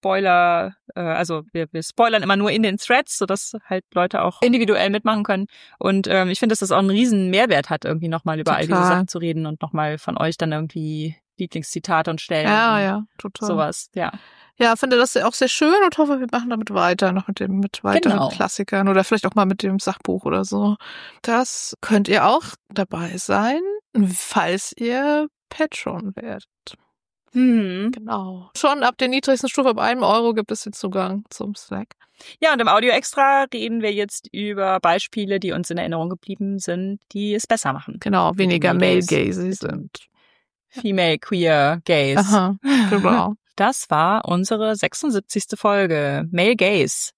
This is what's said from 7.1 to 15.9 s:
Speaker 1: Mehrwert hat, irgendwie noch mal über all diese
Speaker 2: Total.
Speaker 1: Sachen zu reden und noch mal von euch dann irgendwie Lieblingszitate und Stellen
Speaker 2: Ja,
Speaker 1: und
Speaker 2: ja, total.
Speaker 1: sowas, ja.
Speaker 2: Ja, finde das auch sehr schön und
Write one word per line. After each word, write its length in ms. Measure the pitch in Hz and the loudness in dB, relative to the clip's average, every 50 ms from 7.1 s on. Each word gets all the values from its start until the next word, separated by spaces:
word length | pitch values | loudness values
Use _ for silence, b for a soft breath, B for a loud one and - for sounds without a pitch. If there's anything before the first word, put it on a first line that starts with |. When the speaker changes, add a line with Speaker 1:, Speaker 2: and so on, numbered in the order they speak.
| 220 202 190 185 | 2 2 2 2
Speaker 1:
Mehrwert 400 | 185 196 240 247 170 143 143 - | 2 2 2 4 2 2 2 0
hat, 160 | 165 151 - | -6 -4 -4
irgendwie 220 | 160 156 160 165 165 | -4 -4 -4 -4 -4
noch 180 | 160 160 _ | -4 -4 _
mal 140 | 170 156 156 | -4 -4 -2
über 140 | 156 165 151 | 0 0 0
all 60 | 151 | 0
diese 100 | 160 160 190 | 0 2 2
Speaker 2:
Total. 140 | 185 180 180 | 2 4 4
Speaker 1:
Sachen 200 | 180 180 185 180 | 4 2 0 -2
zu 120 | - 175 | -4 -4
reden 260 | 165 170 165 160 160 | -4 -2 -2 -2 -4
und 160 | 156 156 156 | -6 -6 -8
noch 120 | - 147 - | -8 -6 -2
mal 260 | 160 151 151 151 151 | -2 -2 -2 -4 -6
von 180 | - - - - | -6 -6 -4 -2
euch 200 | - 160 165 - | -2 -2 -2 -2
dann 160 | 170 160 156 | -2 -2 -2
irgendwie 640 | 151 156 160 - 165 156 156 156 151 151 160 156 _ _ _ _ _ | -2 -4 -6 -8 -8 -6 -6 -6 -6 -6 -8 -8 _ _ _ _ _
Lieblingszitate 720 | 185 170 - 165 151 - - 175 160 - 185 160 160 - | -10 -8 -8 -10 -10 -8 -10 -10 -4 -2 0 0 0 -2
und 100 | 160 160 | -4 -6
Stellen 280 | - - 180 156 151 208 | -6 -4 -2 0 2 2
Speaker 2:
Ja, 280 | 208 214 226 233 220 208 | 2 2 4 2 2 2
Speaker 1:
und 40 | |
Speaker 2:
ja, 220 | 202 190 196 208 214 _ _ _ | 2 0 -2 -4 -6 _ _ _
total. 280 | - 208 - - 220 208 | -14 -14 -10 -8 -4 -2
Speaker 1:
sowas, 420 | 180 156 156 151 175 - - _ _ | 0 0 -2 -2 -4 -8 -12 _ _
ja. 180 | 185 170 170 - 202 B B B B B B B _ | -6 -6 -4 -6 -8 B B B B B B B _
Speaker 2:
Ja, 180 | 240 233 226 | 2 2 2
finde 220 | 226 - 262 254 240 | 2 2 2 4 4
das 180 | 240 262 - - | 4 4 2 0
auch 160 | - 226 233 | 0 0 0
sehr 120 | - 262 254 | 2 0 0
schön 240 | - - 311 302 349 415 403 | 2 2 4 4 6 6 4
und 100 | 359 | 4